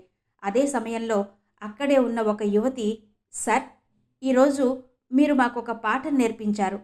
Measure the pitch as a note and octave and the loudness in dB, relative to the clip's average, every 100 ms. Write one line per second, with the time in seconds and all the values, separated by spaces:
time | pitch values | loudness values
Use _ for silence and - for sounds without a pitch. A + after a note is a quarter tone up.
0 | _ _ _ _ G3 A3 C#4+ B3 A3+ A3+ | _ _ _ _ -2 0 0 -2 -4 -4
1 | A3+ G#3 G3+ _ _ _ G#3 - C#4+ C4+ | -2 -2 -2 _ _ _ -16 -4 2 2
2 | A#3+ A#3 G#3+ G#3 G#3 G#3 B3+ C4 G#3+ A3+ | 2 0 -2 -2 0 0 0 -2 -4 -4
3 | _ _ _ - A#3+ A#3+ - _ _ _ | _ _ _ -8 -2 -2 -2 _ _ _
4 | _ _ C4 B3+ C#4+ C#4 B3+ C4 - _ | _ _ 0 4 4 4 0 -2 -10 _
5 | - B3+ D4 C4 A#3+ A#3+ A#3 A3 G#3+ C4 | -2 2 4 4 0 -2 -8 -6 -4 -4
6 | D#4 C#4 A3+ G#3+ G#3 G#3 F#3+ G3 | -2 0 0 0 -4 -2 -2 -4